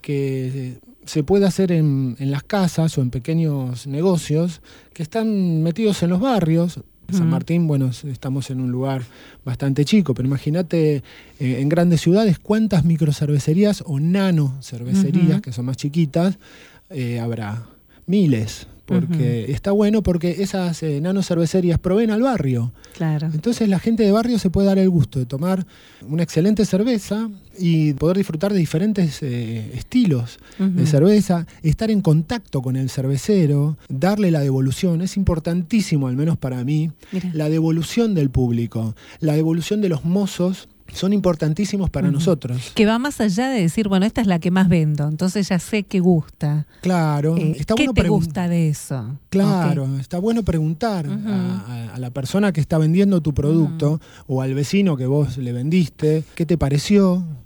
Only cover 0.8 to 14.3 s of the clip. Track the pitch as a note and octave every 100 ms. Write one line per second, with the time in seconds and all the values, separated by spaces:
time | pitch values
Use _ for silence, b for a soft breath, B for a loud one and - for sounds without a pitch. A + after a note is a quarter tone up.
0.8 | - - - D#3 C#3+ G3+ G3 F3+ F#3+ E3
1.8 | D#3 C3+ C3 A#2 C#3 C#3 - G3+ F3+ -
2.8 | D#3+ - B2+ B2+ C#3 D#3+ D#3+ C#3+ B2+ B2
3.8 | C#3+ C#3 F#3+ E3+ - D3+ F3 D#3+ B B
4.8 | B - D#3 A3+ A3 G#3 F3+ D#3+ D#3+ E3
5.8 | A3 F#3+ E3+ F3+ C4+ A3 D#3+ E3 F3 C#3
6.8 | - _ - F#3 E3 E3+ - E3+ E3 C#3+
7.8 | C3 A#2+ D3 B2 C#3 C3+ B2 B2+ B2+ B2
8.8 | C3+ C3+ A#2+ B B B C3 A#2+ C#3 C#3
9.8 | C#3+ G#3+ D#3 B2 C3+ C#3 - E3 F3 E3+
10.8 | D#3 C#3+ B B B - B2+ B2+ C#3+ E3+
11.8 | F3 E3 E3+ F#3+ A3 D#3 - G#3+ A3 F3+
12.8 | D#3+ D#3+ D#3 C#3+ D3 D3 D#3 E3 G#3 G3
13.8 | - C#3 D#3+ G3 F#3+